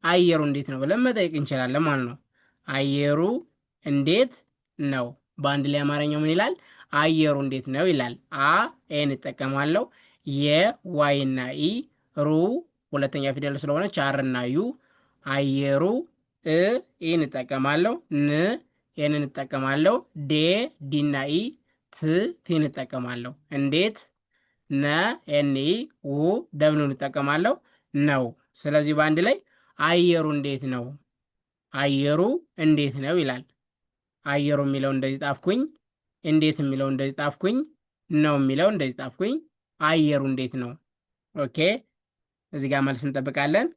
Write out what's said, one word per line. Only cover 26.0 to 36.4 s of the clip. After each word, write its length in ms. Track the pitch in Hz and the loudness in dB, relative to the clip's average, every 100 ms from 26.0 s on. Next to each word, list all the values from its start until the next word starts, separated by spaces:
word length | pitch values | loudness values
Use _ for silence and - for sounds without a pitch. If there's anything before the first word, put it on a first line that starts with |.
| 147 | -6
ው 100 | 143 160 214 339 | 0 0 0 -4
ደብሊው 320 | 147 151 151 143 | 0 2 2 0
እንጠቀማለሁ፣ 680 | 135 139 143 139 151 202 - _ _ _ | -2 -6 -4 0 0 0 -2 _ _ _
ነው። 300 | 143 147 139 120 - _ - | 0 2 2 -2 -8 _ -10
ስለዚህ 360 | 151 151 147 151 | 0 0 2 2
በአንድ 240 | 151 156 | 2 2
ላይ 160 | 196 285 _ _ _ - | 2 0 _ _ _ -2
አየሩ 460 | 151 175 175 170 156 | 2 4 4 4 2
እንዴት 340 | 147 139 135 135 | -2 -2 -4 -4
ነው? 180 | 127 123 143 _ _ _ _ _ _ _ | -6 -8 -14 _ _ _ _ _ _ _
አየሩ 480 | 135 143 139 143 151 202 339 - - | -2 0 2 2 2 2 0 -6 0
እንዴት 380 | 156 156 143 127 | 4 4 2 -2
ነው 180 | 135 180 | -2 0
ይላል። 260 | 139 127 - _ _ _ _ _ _ _ 143 | 0 -4 -10 _ _ _ _ _ _ _ -4
አየሩ 340 | 143 147 143 | 0 2 2
የሚለው 300 | 139 139 139 | 0 0 0
እንደዚህ 280 | 135 135 135 | -2 -2 -4
ጣፍኩኝ፣ 400 | 143 139 180 226 311 _ _ _ _ _ 160 | -4 -2 0 0 -2 _ _ _ _ _ 2
እንዴት 320 | 156 | 4